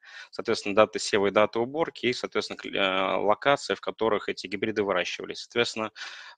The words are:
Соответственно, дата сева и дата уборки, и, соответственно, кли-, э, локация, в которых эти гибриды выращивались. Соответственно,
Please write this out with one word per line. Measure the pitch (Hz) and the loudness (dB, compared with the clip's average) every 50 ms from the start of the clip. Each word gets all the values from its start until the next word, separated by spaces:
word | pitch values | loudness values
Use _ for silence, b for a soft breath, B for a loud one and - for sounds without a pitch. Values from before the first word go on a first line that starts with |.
| B B B B B B | B B B B B B
Соответственно, | B - - 117 107 - - 104 98 | B -6 -2 -2 -2 0 -2 2 6
дата | 110 107 104 - 101 | 6 6 6 4 -2
сева | - - - 104 98 | -2 0 2 2 4
и | 101 | 4
дата | 95 107 107 - - 113 | 4 4 4 4 2 0
уборки, | 120 131 143 160 165 156 - - - | -2 -2 -2 -2 -4 -4 -4 -2 -2
и, | 120 | -2
соответственно, | 123 - - 98 - 107 - - 98 | -2 -2 -4 -4 -2 -2 -4 -4 -6
кли-, | - - 110 98 98 | -10 -8 -6 -2 0
э, | 98 95 92 95 95 95 95 | 2 2 2 2 2 2 0
локация, | 98 98 101 107 - - 143 143 - - - 98 | 2 2 2 2 2 4 2 2 2 2 -2 -4
в | - | -4
которых | - 98 95 - 110 113 104 95 - - | -4 -6 -4 0 0 2 2 0 0 -4
эти | 92 - - | -6 -6 -6
гибриды | 90 104 98 113 110 104 107 | -8 -6 -4 -4 -2 0 0
выращивались. | 101 101 92 90 87 - - - 95 90 85 - | 0 2 2 0 0 -2 -4 -8 -8 -10 -10 -12
Соответственно, | - - - 120 117 - - 110 110 104 - B B B B B B B B | -10 -2 0 0 0 0 -2 -4 -6 -6 -8 B B B B B B B B